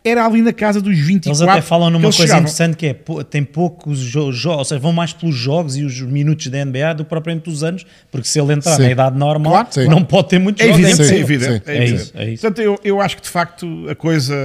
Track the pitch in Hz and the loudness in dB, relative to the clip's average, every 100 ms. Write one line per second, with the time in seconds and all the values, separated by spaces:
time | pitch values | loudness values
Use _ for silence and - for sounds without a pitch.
0 | 226 233 226 226 233 233 214 208 202 175 | -2 0 2 2 2 0 0 0 0 0
1 | 147 196 160 147 175 190 - 170 170 170 | 2 0 0 2 4 2 2 2 2 2
2 | 208 196 160 - - - 170 156 156 123 | 2 2 4 4 2 0 -2 -2 -4 -6
3 | - 156 - 147 139 156 175 170 151 139 | -8 -10 -6 -4 -4 -2 -4 -4 -8 -6
4 | 123 139 139 120 165 151 131 143 151 170 | -4 -4 -2 -4 -4 -4 -4 -2 0 0
5 | 165 - 170 131 123 160 156 135 147 123 | -2 -4 -4 -2 -2 -2 -2 -4 -6 -6
6 | 127 143 147 156 135 135 139 131 156 156 | -4 0 0 0 -4 -6 -6 -4 -4 -4
7 | 156 160 160 165 165 147 160 185 - _ | -6 -6 -6 -8 -6 -6 -4 -6 -12 _
8 | _ 131 - - 143 147 170 147 127 127 | _ -8 -4 -2 0 0 2 2 4 4
9 | 131 131 143 151 151 180 240 147 131 160 | 2 0 0 0 2 2 2 0 4 4
10 | 160 196 - 180 190 208 226 170 190 170 | 4 2 2 2 2 2 4 6 6 6
11 | 147 185 135 143 131 113 147 147 120 98 | 4 4 2 0 0 -2 -4 -2 0 -2
12 | - - 110 113 220 220 208 202 208 196 | -4 -10 -8 -4 -4 -2 -2 -2 -2 -2
13 | 196 - - 180 170 - 170 160 156 147 | -2 -6 -8 -6 -6 -8 -12 -10 -10 -6
14 | 165 160 127 143 | -2 0 -2 -4